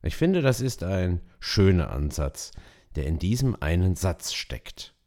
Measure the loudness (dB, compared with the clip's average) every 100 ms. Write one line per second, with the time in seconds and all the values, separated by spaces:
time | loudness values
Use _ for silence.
0 | -4 0 2 4 2 2 -2 -4 -4 0
1 | 0 -2 -4 _ -4 4 6 6 2 -2
2 | -4 -2 -6 -6 -14 -16 -20 -20 _ -6
3 | -2 -2 0 0 0 -2 0 2 2 2
4 | -2 -4 -6 -8 -8 -12 -12 -18 -18 _